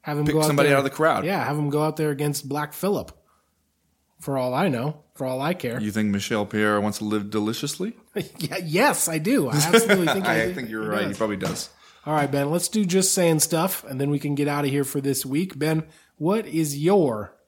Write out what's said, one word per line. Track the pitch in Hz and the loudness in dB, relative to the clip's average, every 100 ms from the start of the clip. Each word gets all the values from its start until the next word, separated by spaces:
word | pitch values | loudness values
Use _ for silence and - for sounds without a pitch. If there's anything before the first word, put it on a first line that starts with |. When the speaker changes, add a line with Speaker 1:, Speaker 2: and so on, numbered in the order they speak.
Speaker 1:
Have | - 147 | -4 -2
him | 151 | 2
Speaker 2:
Pick | |
Speaker 1:
go | 151 | 2
out | 151 | 2
Speaker 2:
somebody | 143 143 | 4 4
Speaker 1:
there. | 139 | 4
Speaker 2:
out | |
of | |
the | 135 | 2
crowd. | - 160 117 | 2 2 2
Speaker 1:
Yeah, | 160 190 | 0 -2
have | 120 147 | -2 -2
him | 147 | -2
go | 147 | 0
out | 156 156 | -2 0
there | 151 | -2
against | 139 147 139 135 | 0 -2 -4 -4
Black | 143 147 | -6 -6
Phillip. | - 185 185 - - _ _ _ _ _ _ _ _ _ _ | -4 -2 -2 -6 -16 _ _ _ _ _ _ _ _ _ _
For | - 135 | -4 -2
all | 127 | 0
I | 127 185 | 2 0
know, | 123 139 156 _ | 0 -4 -6 _
for | - 131 | -8 -6
all | 127 | -4
I | 143 | -2
care. | 175 127 117 | -2 -4 -4
Speaker 2:
You | 107 | -4
think | 104 107 | 0 0
Michel | 98 98 113 104 | 0 0 -2 0
Pereira | 107 107 104 | 2 2 2
wants | 104 101 | 0 -2
to | |
live | 107 107 101 | -2 -2 -2
deliciously? | 107 107 117 143 - 190 - _ | -2 -2 -2 -6 -6 -8 -8 _
Speaker 1:
<laughs> | - - - | -8 -8 -8
Yeah, | - 190 | -8 -6
yes, | 170 165 277 190 - | -2 2 2 2 -2
I | 160 | -2
do. | 165 269 139 | 0 2 2
I | 147 | 2
absolutely | 151 226 226 196 165 | 4 4 6 4 4
think | 131 117 | 2 2
Speaker 2:
<laughs> | |
Speaker 1:
I | 113 | 2
Speaker 2:
I | 113 | 0
Speaker 1:
do. | |
Speaker 2:
think | - 120 | -4 -6
you're | 110 | -6
Speaker 1:
He | 107 | -2
Speaker 2:
right. | 104 | -2
He | 101 | -2
Speaker 1:
does. | 98 | -2
Speaker 2:
probably | 110 98 | -2 -2
does. | 92 69 - _ - - | -4 -6 -10 _ -20 -16
Speaker 1:
All | - | -2
right, | 151 139 | 0 0
Ben, | 139 139 | 0 0
let's | 170 175 | -2 0
do | 220 | 0
Just | 196 185 185 | 2 2 2
Saying | - 170 160 | 4 4 4
stuff, | - 160 185 - | 2 0 0 -2
and | - 131 | -8 -4
then | 139 | 0
we | 143 | 0
can | 147 | 0
get | 143 147 | 0 0
out | 143 | 0
of | 143 | 0
here | 139 | 0
for | 139 143 | 0 -2
this | 135 135 | -2 -2
week. | 135 139 185 135 | -2 -2 -2 -2
Ben, | 151 160 156 - _ _ | 0 0 -2 -16 _ _
what | 156 214 214 | -2 0 -2
is | 160 156 143 | -2 -2 0
your | 160 202 151 107 101 - | 4 4 4 0 -6 -14